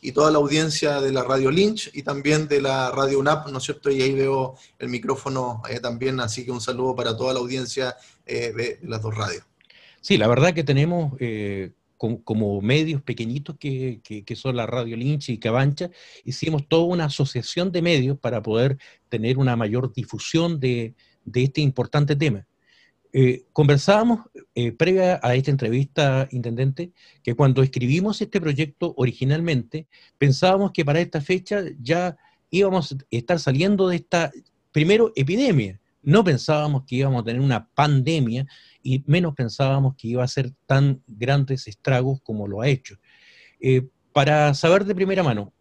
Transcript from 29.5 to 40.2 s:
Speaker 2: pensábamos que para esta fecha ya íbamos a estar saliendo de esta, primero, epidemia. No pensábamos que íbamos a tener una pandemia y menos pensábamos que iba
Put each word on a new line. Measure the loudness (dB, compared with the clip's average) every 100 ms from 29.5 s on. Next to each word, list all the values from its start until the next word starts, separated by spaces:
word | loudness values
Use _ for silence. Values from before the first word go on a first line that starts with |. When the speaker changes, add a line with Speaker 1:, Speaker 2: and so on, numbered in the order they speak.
| -2 -4 -12 -14 _ _ _
Speaker 2:
pensábamos | 2 4 4 4 2
que | 0
para | 0 0
esta | 0 -4
fecha | -2 -4 -2 -6 -6 -10
ya | -2 -2 -2 -8 _ _ _
íbamos | 0 2 2 -2
a | -8 -6
estar | -6 -2 -2
saliendo | 0 2 2 2 2
de | 0
esta, | 0 -2 -2 -6 _ _ _
primero, | 0 4 4 4 2
epidemia. | 0 2 2 2 0 -8 _ _
No | 4 4
pensábamos | 6 0 0 0 0 -2 -4
que | -2
íbamos | 0 0
a |
tener | -2 0
una | 0 0 -2
pandemia | 0 4 4 2 2 0 -2 -6 -12 _ _
y | -4 -4 2
menos | 2 2
pensábamos | -2 -6 0 0 2 2 0
que | -6
iba | -2